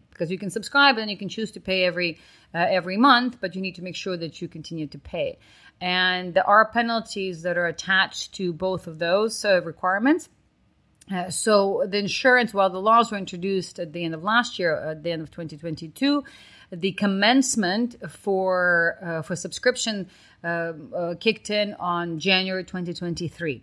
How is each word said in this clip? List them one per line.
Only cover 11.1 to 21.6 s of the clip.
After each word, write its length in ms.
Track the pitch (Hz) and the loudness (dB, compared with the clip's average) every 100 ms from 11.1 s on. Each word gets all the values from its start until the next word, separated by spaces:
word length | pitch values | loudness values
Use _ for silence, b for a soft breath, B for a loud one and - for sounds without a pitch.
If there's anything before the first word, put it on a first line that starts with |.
Uh, 140 | 190 185 | -6 -4
so 560 | - 220 208 196 165 185 | -2 4 4 4 2 0
the 120 | 202 | 0
insurance, 560 | 196 - 269 247 233 | -2 2 6 6 4
while 160 | 196 190 | 4 2
the 100 | 185 | 2
laws 300 | 208 233 226 | 4 6 4
were 80 | 208 | 0
introduced 600 | 185 180 190 190 170 - | -8 -6 -2 -2 -4 -8
at 140 | 170 | -8
the 100 | 170 | -6
end 120 | 165 | -6
of 100 | 160 | -4
last 340 | 185 233 240 - | 0 2 0 0
year, 180 | 175 151 | 0 0
at 260 | 156 160 | -2 -6
the 80 | 165 | -6
end 120 | 165 | -6
of 80 | 156 | -6
twenty 260 | - 160 156 | -10 -12 -10
twenty-two, 680 | 170 156 160 - 269 285 277 B B B B | -8 -8 -10 0 2 2 -2 B B B B
the 220 | 175 190 | -4 -4
commencement 1040 | 185 202 196 214 269 262 226 180 202 240 233 175 | 0 0 2 6 6 4 2 0 0 -2 -6 -14
for, 880 | - 202 190 185 180 180 170 170 - | -8 -2 0 2 2 4 4 2 0
uh, 200 | 175 160 | -4 -6
for 120 | 156 | -4
subscription, 720 | 175 175 - 170 170 233 208 185 b b b | -6 -6 -2 -2 0 -2 -4 -8 b b b
uh, 20 | 170 170 165 160 131 | -4 -2 -4 -8 -10
uh, 200 | 175 170 | -6 -4
kicked 340 | 175 226 214 - | -2 -2 -2 -2
in 240 | 208 | -2